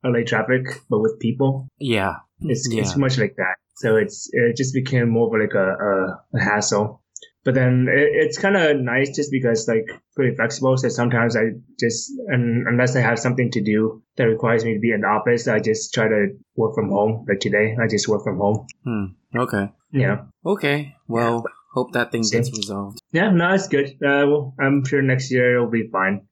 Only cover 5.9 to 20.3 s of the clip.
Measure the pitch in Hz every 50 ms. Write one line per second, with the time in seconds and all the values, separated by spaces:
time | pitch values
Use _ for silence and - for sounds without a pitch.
5.9 | 98 95 92 92 92 - _ _ - 117 92 101 104 107 104 - 107 101 107 117
6.9 | - _ _ _ _ - - - _ _ _ 135 127 131 127 127 127 127 127 123
7.9 | - 139 147 151 151 160 156 151 151 - - 196 196 190 165 151 147 135 127 123
8.9 | 120 131 139 139 - - 143 - 131 135 135 120 113 110 - - 117 113 110 -
9.9 | - - _ _ _ - 135 123 131 - 113 117 - - 131 131 131 131 - 120
10.9 | - - 120 120 123 117 117 117 110 113 113 113 101 - - _ - - 123 117
11.9 | 113 - - - - - - 196 135 123 120 117 113 120 - - 120 120 127 120
12.9 | 131 131 117 110 117 113 - 127 117 127 123 113 - 117 101 107 107 107 110 110
13.9 | 110 - _ _ _ - 127 113 110 110 - 113 117 113 110 113 113 104 113 117
14.9 | 113 104 104 98 107 104 - 120 120 117 117 131 110 107 - 113 107 - - -
15.9 | - 127 110 110 110 107 101 98 98 - _ _ _ - 113 - - 113 107 98
16.9 | 98 101 104 110 113 110 - - 101 95 - 107 101 104 107 110 113 117 117 107
17.9 | 107 101 - - 107 101 - 110 98 87 101 101 110 110 - - - _ _ 127
18.9 | 117 104 98 92 92 _ _ _ - 120 123 120 - 101 98 101 _ _ _ _
19.9 | - 139 127 95 101 - - -